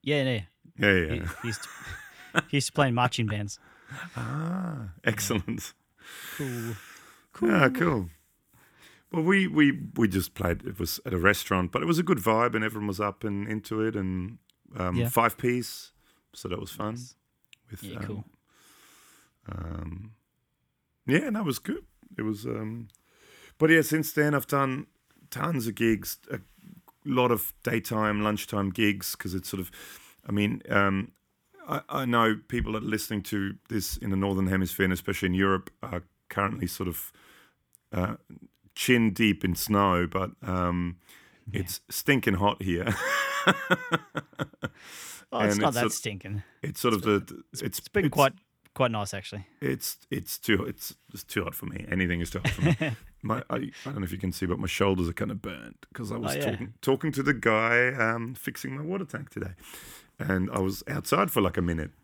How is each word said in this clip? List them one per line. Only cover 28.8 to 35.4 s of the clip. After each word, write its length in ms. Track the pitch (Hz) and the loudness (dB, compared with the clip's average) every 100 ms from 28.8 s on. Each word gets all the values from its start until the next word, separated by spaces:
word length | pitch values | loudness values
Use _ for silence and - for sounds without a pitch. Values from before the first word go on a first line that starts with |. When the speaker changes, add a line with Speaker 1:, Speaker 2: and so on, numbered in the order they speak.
| 107 98 - - | 2 2 -4 -8
Speaker 2:
'cause 180 | 95 | -6
it's 160 | 92 - | -6 -6
sort 100 | 95 | -8
of, 100 | 90 - - - - _ - | -8 -12 -20 -20 -20 _ -4
I 40 | |
mean, 300 | 101 104 - - | 0 2 0 2
um, 420 | 101 101 95 - _ _ _ _ _ - | 4 4 2 -4 _ _ _ _ _ -6
I, 140 | - - | -6 -4
I 160 | 143 131 | -4 2
know 340 | 120 113 110 - | 4 4 4 -2
people 260 | 120 110 | -4 -2
that 100 | 110 | -4
are 20 | 110 | -2
listening 380 | 107 - 107 | -2 -2 -4
to 320 | 95 104 98 98 _ | -2 -2 -2 -6 _
this 280 | 110 95 - | -4 -2 -6
in 120 | 104 | -2
the 40 | 95 | 0
Northern 300 | 98 95 95 | 2 2 2
Hemisphere, 360 | 92 90 - | 2 2 2
and 100 | 92 | 2
especially 340 | 90 - 98 92 | 2 -2 -2 0
in 60 | |
Europe, 360 | 92 | 4